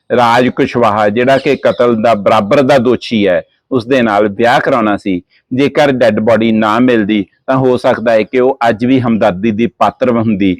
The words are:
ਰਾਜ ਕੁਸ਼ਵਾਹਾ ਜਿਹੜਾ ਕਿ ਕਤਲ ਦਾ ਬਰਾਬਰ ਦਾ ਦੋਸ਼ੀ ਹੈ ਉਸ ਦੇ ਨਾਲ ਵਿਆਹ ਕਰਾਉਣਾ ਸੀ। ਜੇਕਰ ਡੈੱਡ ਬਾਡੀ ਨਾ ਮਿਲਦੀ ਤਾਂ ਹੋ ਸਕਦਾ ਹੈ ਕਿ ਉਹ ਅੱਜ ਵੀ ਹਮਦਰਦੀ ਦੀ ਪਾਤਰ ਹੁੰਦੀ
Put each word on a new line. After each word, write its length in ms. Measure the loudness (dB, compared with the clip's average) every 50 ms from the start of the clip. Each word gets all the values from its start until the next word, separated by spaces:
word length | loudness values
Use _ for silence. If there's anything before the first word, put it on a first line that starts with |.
| _ -4 0
ਰਾਜ 320 | 0 2 2 2 2 0 0
ਕੁਸ਼ਵਾਹਾ 600 | 0 -2 -4 -2 -2 0 0 0 0 0 0 0
ਜਿਹੜਾ 280 | 0 0 0 2 0 0
ਕਿ 180 | 0 -2 -2
ਕਤਲ 380 | 0 0 -2 0 0 0 0 0 0 0
ਦਾ 120 | 0 0
ਬਰਾਬਰ 480 | 0 0 0 0 0 0 2 2 2 2
ਦਾ 160 | 2 2 2
ਦੋਸ਼ੀ 480 | 2 2 0 -2 -2 -4 -2 0 0 0
ਹੈ 140 | 0 0 -2 _ _ _ _ -6
ਉਸ 160 | -6 -4 -2
ਦੇ 160 | -2 -2 0 0
ਨਾਲ 260 | 0 0 0 0 -2
ਵਿਆਹ 320 | -2 -2 0 0 0 0
ਕਰਾਉਣਾ 360 | 0 0 -2 0 0 -2 -2
ਸੀ। 240 | -4 -4 -4 -6 -6 -6 _ _ _ _ -8 -4
ਜੇਕਰ 400 | -2 -2 0 0 0 0 2 2
ਡੈੱਡ 280 | 2 2 0 0 0
ਬਾਡੀ 300 | 0 0 0 2 2 0 0
ਨਾ 260 | 0 0 0 0 0
ਮਿਲਦੀ 460 | 2 2 2 0 0 0 -2 -2 -4 -6 _ _ _
ਤਾਂ 100 | -4 -2
ਹੋ 200 | 0 0 0 0
ਸਕਦਾ 360 | 0 0 0 -2 0 0 0 0
ਹੈ 100 | 0 0
ਕਿ 180 | 0 0 0
ਉਹ 180 | 0 0 0 0 -2 -2
ਅੱਜ 160 | -2 -2 0
ਵੀ 140 | 0 0 0
ਹਮਦਰਦੀ 500 | 0 0 0 0 0 0 -2 -2 -2 -4
ਦੀ 160 | -2 -2 -4 -4 -2 -2
ਪਾਤਰ 320 | -4 -2 -2 -2 -2 -2
ਹੁੰਦੀ 460 | 0 0 0 -2 -2 0 0 -2 -2 -2